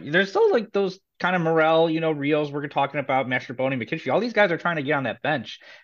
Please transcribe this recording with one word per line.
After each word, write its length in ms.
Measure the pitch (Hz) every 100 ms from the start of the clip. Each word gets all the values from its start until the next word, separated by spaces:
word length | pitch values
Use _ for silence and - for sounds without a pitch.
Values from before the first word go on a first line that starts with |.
there's 260 | 98 165 196
still, 200 | 403 440
like, 220 | 277 202
those 260 | 202 190 185 _ -
kind 160 | 175 185
of 60 |
Morel, 480 | 160 165 156 160 165
you 100 | 160
know, 100 | 160
Rios 400 | 147 139 151 147
we're 160 | 143 147
talking 320 | 147 139 147
about, 260 | 135 135 127
Mastrobuoni, 540 | 127 - 127 131 135
McKinstry. 320 | 113 165 139
All 80 | 151
these 120 | 233
guys 180 | 214 208
are 80 | 165
trying 180 | 175 160
to 60 |
get 120 | 135
on 100 | 151
that 180 | 123 104
bench, 380 | 131 147 107 - - -